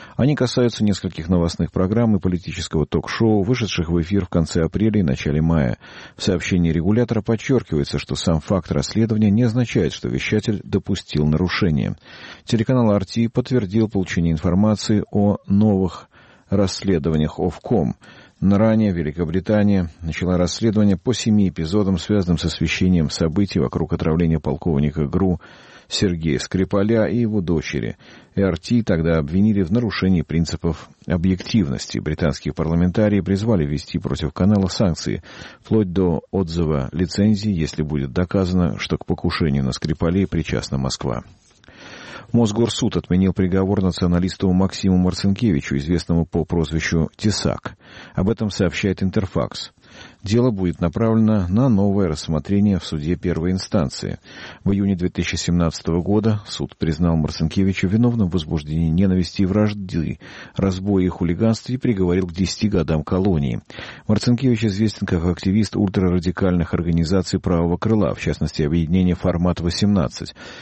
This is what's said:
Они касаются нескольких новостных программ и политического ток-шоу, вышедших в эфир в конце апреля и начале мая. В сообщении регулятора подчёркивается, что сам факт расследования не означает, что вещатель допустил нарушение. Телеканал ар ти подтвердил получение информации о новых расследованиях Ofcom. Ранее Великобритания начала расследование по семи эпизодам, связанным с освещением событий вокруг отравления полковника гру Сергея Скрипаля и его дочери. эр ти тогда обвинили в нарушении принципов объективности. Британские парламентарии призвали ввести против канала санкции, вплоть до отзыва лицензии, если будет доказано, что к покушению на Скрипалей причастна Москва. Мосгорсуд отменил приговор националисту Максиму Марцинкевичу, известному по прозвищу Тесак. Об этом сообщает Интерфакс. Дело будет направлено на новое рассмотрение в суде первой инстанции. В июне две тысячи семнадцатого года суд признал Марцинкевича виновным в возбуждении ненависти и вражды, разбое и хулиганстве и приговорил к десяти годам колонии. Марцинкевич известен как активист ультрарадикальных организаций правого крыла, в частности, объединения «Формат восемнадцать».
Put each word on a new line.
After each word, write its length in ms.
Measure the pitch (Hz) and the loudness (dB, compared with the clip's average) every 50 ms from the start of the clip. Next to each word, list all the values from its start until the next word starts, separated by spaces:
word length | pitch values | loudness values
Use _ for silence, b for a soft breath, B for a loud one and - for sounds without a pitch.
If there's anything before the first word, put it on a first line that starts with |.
| B B B | B B B
Они 200 | B 117 147 147 | B 2 2 2
касаются 480 | - 127 117 - 131 123 120 - - 110 | 2 0 0 2 2 2 2 2 0 0
нескольких 440 | 104 95 - - 92 - 80 80 | 0 0 0 -4 -8 -8 -6 -2
новостных 440 | 85 92 87 82 85 - - 87 - | 0 2 2 2 0 0 -2 -4 -2
программ 440 | - - 92 92 107 117 120 113 107 | 0 0 0 0 2 2 2 2 2
и 40 | 92 | 2
политического 640 | - 92 90 85 - - 78 87 80 - - 80 73 | 0 0 -2 -2 -4 -6 -10 -8 -6 -2 -2 -2 0
ток-шоу, 560 | - - 80 - - - - 113 110 107 104 | 0 0 -2 -2 -2 -2 0 2 4 4 2
вышедших 480 | 92 104 127 120 117 92 - - 82 80 | 2 0 0 -2 -2 -4 -2 -2 -2 0
в 100 | 85 87 | 0 0
эфир 260 | 82 87 101 101 90 | 0 0 0 -2 0
в 40 | - | 0
конце 320 | - 90 80 - - 87 | 0 0 0 0 0 0
апреля 380 | 80 80 - 92 107 110 104 107 | 0 0 0 0 2 2 2 2
и 40 | 92 | 2
начале 380 | 71 65 - - 76 71 78 | 0 0 -2 -2 -2 0 2
мая. 380 | 80 82 82 80 69 60 57 - B B B B B B B | 2 2 2 2 2 0 -2 -6 B B B B B B B
В 40 | B | B
сообщении 500 | - 107 92 82 - - 101 90 85 82 | -2 -2 -2 0 0 0 0 2 2 2
регулятора 520 | 78 85 80 95 110 120 120 113 117 110 98 | 2 0 2 2 2 2 2 0 -2 -2 -2
подчёркивается, 720 | - 113 107 - - 135 117 - - 82 73 69 - - | -2 -2 -2 0 0 0 0 0 0 -2 -2 -2 -2 -4
что 160 | 71 - - 67 | -6 -4 -4 -6
сам 280 | - - 90 82 76 | -4 0 0 0 0
факт 300 | - - 101 90 - - | 0 0 -2 -2 -2 -2
расследования 600 | - 73 69 - - 104 117 107 110 107 107 104 | -2 -4 -4 -2 0 0 0 0 2 2 2 4
не 100 | 98 113 | 4 4
означает, 500 | 123 117 110 127 120 - - 117 87 69 | 2 2 0 0 -2 0 0 0 0 0
что 160 | - - - | -2 -4 -6
вещатель 540 | 123 62 65 - - 107 107 - - 104 - - | -4 -4 -4 -2 -2 -2 0 0 -2 -4 -4 -4
допустил 640 | - - 98 - - 101 - - - - 76 73 | -4 -4 -4 -2 -2 -6 -6 -6 -4 -2 0 0
нарушение. 680 | 76 76 78 92 87 - - 107 87 76 69 50 50 50 - B B B B B B B B B | 2 2 2 0 0 0 0 0 0 0 0 -2 -2 -6 -8 B B B B B B B B B
Телеканал 460 | - - 110 113 - 131 127 117 107 | -2 0 0 0 2 2 2 2 2
ар 140 | 101 101 95 | 2 0 0
ти 220 | - - 113 117 | -2 -2 -2 -2
подтвердил 640 | 113 - 131 123 - 127 123 107 90 98 113 110 104 | 0 0 -2 -2 0 0 0 0 0 2 2 2 2
получение 440 | - 98 90 - - 87 85 82 82 | 0 -2 -2 -2 0 0 2 2 0
информации 720 | 80 - 92 85 95 104 107 107 - - - 110 104 - - | 0 0 2 2 4 4 4 2 0 0 0 0 0 0 0
о 260 | - 107 101 104 98 - - | 0 0 2 2 0 0 -2
новых 600 | - 98 101 107 110 101 95 95 87 - - - - b b b b b b b b | 0 2 4 4 4 4 2 2 0 -4 -8 -18 -20 b b b b b b b b
расследованиях 880 | 98 98 101 92 - - - 98 92 80 71 85 78 76 76 76 - - | 0 0 0 0 -2 -4 -2 0 0 0 0 0 0 0 0 -2 -2 -2
Ofcom. 540 | 87 90 85 - - - 120 101 73 57 - _ B B B B B B B B | -4 -4 -4 -4 -4 -2 0 0 0 0 -4 _ B B B B B B B B
Ранее 520 | - 95 101 98 110 110 110 110 110 101 90 | 2 2 4 4 4 4 4 4 2 2 0
Великобритания 960 | 85 78 73 73 82 87 78 82 92 87 - 107 104 104 104 101 95 87 80 - - | 0 -2 -4 -2 -4 -2 -2 -2 -2 0 2 2 2 4 4 2 2 0 -2 -6 -8
начала 380 | 82 80 78 - 90 90 90 | -8 -8 -6 -2 0 0 2
расследование 580 | 87 90 87 - - 110 113 98 107 104 101 95 | 2 2 0 -2 -2 0 0 2 4 4 4 2
по 160 | 85 - 127 | 2 0 -2
семи 380 | 113 - - 117 107 107 101 90 | -2 -2 0 2 4 4 2 2
эпизодам, 480 | - - 80 80 95 107 101 98 95 | 0 -2 -4 -2 0 0 2 2 0
связанным 400 | 87 - - 104 101 90 87 87 | 0 0 0 0 2 2 2 0
с 80 | 82 - | 0 0
освещением 640 | 82 - - 82 80 - - 95 92 92 85 76 69 | -2 -2 -2 -2 -2 0 2 2 4 4 4 2 0
событий 500 | - - 87 80 76 98 101 - - 95 | 0 0 -2 0 2 0 0 0 0 0
вокруг 340 | 69 60 - 90 82 - 85 | -2 0 -2 -4 -4 -2 -2
отравления 460 | - - 82 78 85 87 82 80 78 | -2 0 0 2 2 2 2 0 0
полковника 680 | - 76 69 - - 87 78 71 73 73 73 80 76 | 0 -2 -4 -2 -2 -2 0 0 0 0 0 -2 -2
гру 340 | 69 85 90 95 92 87 - B B B B B B B B B | -2 0 0 2 0 0 -2 B B B B B B B B B
Сергея 500 | B - - - 95 87 82 80 80 67 | B -4 0 0 0 0 0 0 0 0
Скрипаля 680 | 62 - - - 92 95 - - 101 101 107 113 110 104 | -2 -2 -2 -2 0 0 0 0 0 2 2 2 2 2
и 100 | 71 92 | 2 0
его 240 | 120 120 107 107 107 | 0 0 0 0 -2
дочери. 560 | 87 78 85 78 - - - 69 55 55 52 B B B B B B B B | 0 0 0 -2 -2 -4 -6 -6 -6 -6 -8 B B B B B B B B
эр 240 | 95 98 95 82 - | 0 2 2 0 -2
ти 240 | - - 120 120 107 | -2 0 0 0 2
тогда 340 | - 92 82 80 82 82 | 2 0 2 2 2 2
обвинили 460 | 80 73 71 82 95 104 110 104 101 95 | 0 0 0 0 2 2 4 2 2 0
в 80 | 78 | 0
нарушении 500 | 101 123 123 104 - - 95 92 95 82 | 0 0 0 -2 -2 0 0 2 2 2
принципов 680 | 76 - 78 82 82 - - - - 82 80 - - - - _ - | 0 0 -2 -2 -2 -2 -4 -4 -4 -4 -4 -4 -8 -20 -20 _ -6
объективности. 920 | - 82 87 82 95 92 87 - - - 113 87 69 62 55 - - - | -4 -2 0 2 0 0 0 -2 0 0 0 2 0 -2 -6 -8 -8 -8
Британские 560 | 55 - 76 78 - 85 76 67 - - 76 73 | -6 -4 -4 -4 -2 -2 -2 -2 -4 -6 -6 -4
парламентарии 680 | - 78 80 82 85 87 90 85 113 107 104 104 98 | -4 -2 0 0 2 2 2 2 2 2 2 2 2
призвали 440 | 82 90 98 95 107 120 113 90 76 | 2 0 0 0 0 0 0 0 0
ввести 320 | 71 73 71 - - - | 0 -2 -6 -6 -6 -6
против 360 | 85 - - 69 - 80 71 - | -6 -4 -4 -4 -4 -4 -4 -2
канала 340 | - 92 101 107 101 95 | 2 2 4 4 4 2
санкции, 560 | 90 - - 117 92 80 - - - 50 85 - B B B B B B B B | 0 0 0 0 0 0 -2 -4 -6 -6 -6 -8 B B B B B B B B
вплоть 280 | - 110 110 104 92 | 0 0 0 0 0
до 300 | 82 95 92 87 80 - - - | 0 2 2 2 2 -2 -4 -4
отзыва 600 | - 98 95 80 82 85 85 76 78 71 65 - | -2 -2 -2 -2 -2 -2 0 0 0 -2 -2 -4
лицензии, 600 | - 82 92 80 - - 101 107 107 95 107 110 | -2 -2 -2 -2 0 2 2 2 2 2 0 -2
если 300 | 98 82 78 71 - - | -2 -2 -2 -2 -4 -4
будет 320 | 78 71 76 71 67 67 60 | -4 -2 -2 -4 -4 -2 -2
доказано, 640 | 85 90 - - 98 95 87 92 92 87 73 50 | -2 -2 0 0 0 0 2 2 2 0 0 -2
что 220 | 50 - - 82 - | -4 -6 -6 -6 -4
к 80 | - | -4
покушению 560 | - 90 - - 87 - - 90 76 69 69 67 | -4 -4 -2 -2 -4 -2 0 0 0 0 0 0
на 80 | 64 | -2
Скрипалей 560 | 65 - - 76 78 - 85 82 87 98 95 | -4 -4 -4 -4 -4 -2 -2 0 0 0 0
причастна 500 | - - 82 76 - - 55 - - 71 | 0 -2 -2 -2 -2 -4 -4 -4 -4 -4
Москва. 460 | 67 65 65 - - - 69 57 60 - - - _ _ _ _ _ B B B B B B B B B B B B B B - | -4 -4 -4 -4 -4 -6 -6 -6 -6 -8 -12 -18 _ _ _ _ _ B B B B B B B B B B B B B B 2
Мосгорсуд 640 | 120 120 101 104 117 117 110 - - 123 104 - | 2 4 4 2 2 0 0 0 0 -2 -2 -2
отменил 340 | 87 - - 87 92 95 95 | -2 -2 0 2 2 2 2
приговор 500 | 87 - 95 90 90 95 95 95 101 98 | 2 0 0 0 2 2 2 2 0 0
националисту 720 | 95 90 85 - 92 87 87 87 90 92 - - 101 95 | 0 0 0 0 0 2 2 2 0 0 -2 0 0 2
Максиму 460 | 90 95 95 92 - - - 95 92 | 4 4 2 0 -2 -2 0 2 4
Марцинкевичу, 800 | 90 90 90 90 - - 98 98 - 120 110 85 69 - - 69 | 4 4 2 0 0 0 0 0 2 2 2 2 0 0 -2 -4
известному 480 | 69 71 80 87 82 - - 85 85 82 | -2 0 0 0 0 0 0 0 0 0
по 180 | - - 87 80 | 0 -2 -2 -2
прозвищу 680 | - 87 85 80 73 78 80 - - 85 82 80 - _ | 0 0 -2 0 0 -2 -2 -2 0 0 0 0 -2 _
Тесак. 600 | - - 107 98 - - 73 52 - - - - B B B B B B B B | -2 -2 -2 0 0 -2 -2 -2 -4 -8 -14 -14 B B B B B B B B
Об 140 | - 92 101 | -2 0 0
этом 200 | 113 - 113 101 | 0 -2 -2 -4
сообщает 520 | - - 98 85 - - - 98 92 - | 0 0 0 0 0 0 0 -2 0 0
Интерфакс. 720 | 98 92 - 110 95 - - 80 64 - - - - - _ _ B B B B B B B B | -2 -2 0 -2 -2 -2 -2 -4 -4 -4 -6 -10 -14 -16 _ _ B B B B B B B B
Дело 300 | B 92 107 120 123 131 | B 0 2 2 4 2
будет 300 | 110 95 92 87 80 - | 2 0 0 -2 0 0
направлено 640 | 92 85 80 101 113 113 113 110 110 107 110 104 90 | -2 -2 0 0 2 2 4 4 4 4 4 2 0
на 220 | 87 92 113 135 135 | 0 2 2 2 4
новое 400 | 113 98 101 101 98 101 95 85 | 4 4 2 2 2 2 0 0
рассмотрение 680 | 76 - - - 80 76 - - 101 101 101 104 98 85 | -2 -4 -4 -2 -4 -2 -2 0 0 2 4 4 2 0
в 40 | - | -2
суде 320 | - 82 76 71 80 90 | -4 -6 -4 -2 -2 -2
первой 360 | - - 90 80 80 82 92 | -2 -2 -2 -2 0 0 -2
инстанции. 680 | 92 95 - - - 101 73 65 - - - 50 50 - B B B B B B B B B | -2 -2 -2 -2 0 0 0 -2 -4 -6 -8 -8 -8 -10 B B B B B B B B B
В 80 | 98 101 | 0 0
июне 240 | 98 101 98 98 | 2 2 0 0
две 100 | 82 87 | 0 -2
тысячи 280 | 90 - - 85 - - | -4 -2 -2 -4 -4 -4
семнадцатого 640 | 82 - - 87 87 85 82 - - - 85 82 87 | -4 -2 0 0 2 0 0 -2 -4 -4 -2 -2 0
года 400 | 82 90 101 107 104 113 110 101 - | 0 0 0 2 2 0 0 -2 -4
суд 280 | - - - 71 - - | -8 -10 -8 -8 -8 -8
признал 400 | - 82 80 78 76 87 85 82 | -4 -4 -2 0 0 2 2 2
Марцинкевича 720 | 80 76 76 - - 82 80 - 98 95 95 95 - - | 2 0 -2 -2 -2 -4 -2 0 0 0 0 0 0 -2
виновным 400 | 90 101 110 120 120 120 117 101 | 0 2 2 2 2 2 2 0
в 60 | 87 82 | 0 0
возбуждении 560 | 90 78 78 87 78 73 73 78 80 82 80 | -2 -2 -2 -4 -4 -4 -2 -2 0 0 2
ненависти 540 | 80 87 101 95 92 92 87 - - - 98 | 2 2 2 2 2 2 0 -2 -2 0 0
и 20 | |
вражды, 720 | 90 98 107 107 104 104 104 95 90 - 82 76 - - - B B B B B B B | 2 2 2 2 0 0 -4 -8 -6 -4 -4 -2 -4 -6 -10 B B B B B B B
разбое 500 | - 95 98 92 92 95 101 101 95 92 | -2 -2 0 0 -2 0 0 2 2 2
и 20 | |
хулиганстве 680 | 90 - - 90 82 87 92 110 113 113 - - - 127 | 2 0 0 -2 -2 0 2 2 2 0 0 -2 -6 -6
и 20 | |
приговорил 500 | 127 - 127 113 95 92 87 87 95 92 | -2 0 0 0 2 2 2 2 2 0
к 60 | 87 80 | -2 -2
десяти 340 | 87 92 85 - - 107 | -2 -2 -2 -2 -2 -2
годам 360 | 104 98 90 76 76 80 78 73 | 0 2 0 0 0 0 -2 0
колонии. 580 | - 95 92 92 101 90 76 69 64 58 52 - B B B B B B B B | 0 0 0 2 2 2 2 0 -2 -4 -6 -10 B B B B B B B B
Марцинкевич 580 | B 107 - - 127 120 117 135 127 120 107 113 | B 0 0 2 2 2 2 2 2 2 2 0
известен 420 | 107 95 98 110 104 - - 101 | 0 0 2 0 0 -2 -2 -4
как 160 | - 95 82 82 | -2 0 0 2
активист 540 | 90 85 - - 95 95 110 107 - - | 0 0 0 0 0 2 2 2 0 0
ультрарадикальных 960 | 98 104 95 95 104 92 90 87 90 82 90 85 - 98 92 90 87 82 - - | 0 0 0 2 2 2 2 2 0 0 -2 -2 0 0 2 2 2 0 0 -2
организаций 640 | 82 82 85 82 85 82 78 98 95 85 - - 87 | -2 0 0 2 2 2 2 2 0 0 0 -2 -2
правого 380 | - 90 90 85 85 85 87 | 0 0 0 2 2 0 0
крыла, 360 | 87 - 107 113 107 95 65 - | 0 0 0 2 2 2 0 -2
в 60 | - | -2
частности, 440 | - 80 76 - 82 76 - - 78 | -4 -4 -2 -2 -4 -4 -2 -2 0
объединения 520 | 71 82 85 82 76 87 95 92 90 87 | 0 2 0 2 2 2 2 4 2 2
«Формат 460 | - - 92 87 85 87 90 85 - | 0 0 0 0 2 2 0 0 0
восемнадцать». 760 | 82 87 87 - 104 101 104 95 69 60 - - 85 - - B B B B B | -2 -2 0 0 2 2 2 2 2 0 -4 -8 -12 -12 -14 B B B B B